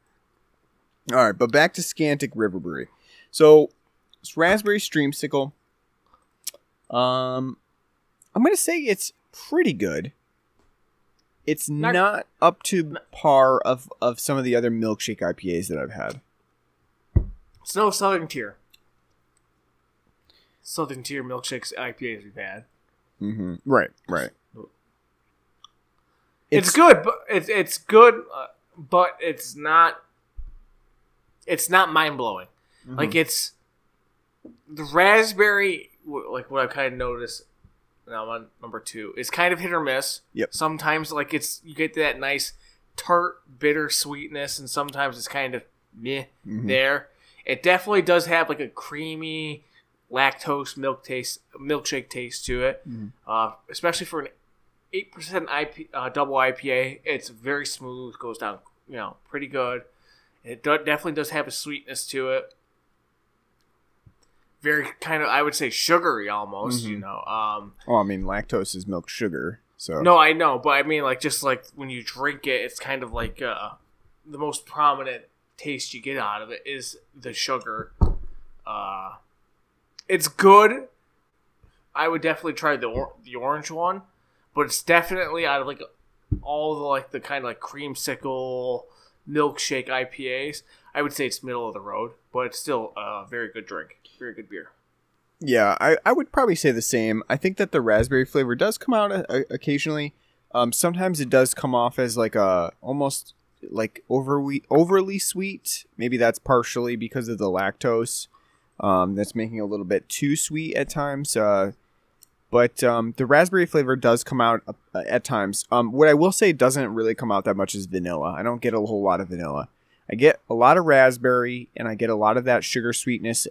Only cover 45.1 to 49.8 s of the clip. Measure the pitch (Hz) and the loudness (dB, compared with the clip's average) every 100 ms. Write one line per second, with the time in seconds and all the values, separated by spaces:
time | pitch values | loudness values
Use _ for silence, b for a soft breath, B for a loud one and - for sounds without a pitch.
45.1 | 120 110 139 131 123 - _ _ 110 117 | -6 -8 -6 -6 -8 -12 _ _ -12 -8
46.1 | 135 131 _ 101 110 123 131 135 143 - | -8 -10 _ -10 -6 0 2 2 0 -6
47.1 | b b b - 175 175 180 202 202 170 | b b b -6 -2 2 2 2 2 4
48.1 | 175 165 165 165 151 123 - - 147 160 | 2 2 0 0 -4 -8 -12 -14 -10 -10
49.1 | 160 160 156 156 151 _ _ | -10 -8 -6 -8 -10 _ _